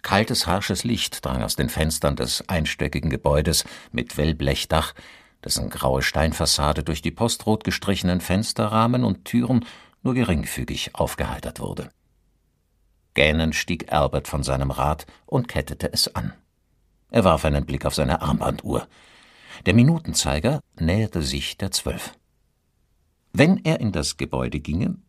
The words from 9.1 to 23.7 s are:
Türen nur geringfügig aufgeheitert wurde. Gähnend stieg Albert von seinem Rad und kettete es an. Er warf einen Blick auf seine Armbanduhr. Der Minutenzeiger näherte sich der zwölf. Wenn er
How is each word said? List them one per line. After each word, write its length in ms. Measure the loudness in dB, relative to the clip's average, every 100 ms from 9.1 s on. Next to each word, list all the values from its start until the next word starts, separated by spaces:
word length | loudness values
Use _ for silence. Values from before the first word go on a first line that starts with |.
| -2
Türen 420 | 0 0 2 2 0 -16 -20 _
nur 120 | -2
geringfügig 800 | 0 2 0 -2 -6 -6 -6 -8
aufgeheitert 680 | -2 -2 -2 -4 -4 -10 -8
wurde. 300 | -8 -8 -12 _ _ _ _ _ _ _ _ _ _ _ _
Gähnend 400 | 2 4 4 2
stieg 380 | 0 -4 -4 0
Albert 360 | 0 2 0 -4
von 140 | -4
seinem 280 | -2 0 -2
Rad 360 | 0 0 -2 -8 -20 -2
und 220 | -2 0
kettete 440 | -4 -4 -6 -4
es 220 | 0 -2
an. 180 | -2 -8 -10 _ _ _ _ _ _ _
Er 140 | 4
warf 200 | 4 4
einen 220 | 2 0 -2
Blick 180 | -4
auf 100 | -2
seine 280 | 0 0 0
Armbanduhr. 640 | 0 0 0 -4 -4 -4 -4 -20 -20 -20 -20 -20 -20 -4 4
Der 80 |
Minutenzeiger 840 | 6 6 4 -2 -2 0 0 0 -2 _ -2
näherte 440 | 0 2 0 -2
sich 340 | -2 -4 -6 -6
der 140 | -4
zwölf. 420 | -4 -4 -6 -10 -16 _ _ _ _ _ _ _ _ _ _ _
Wenn 320 | 4 4 6
er 160 | 2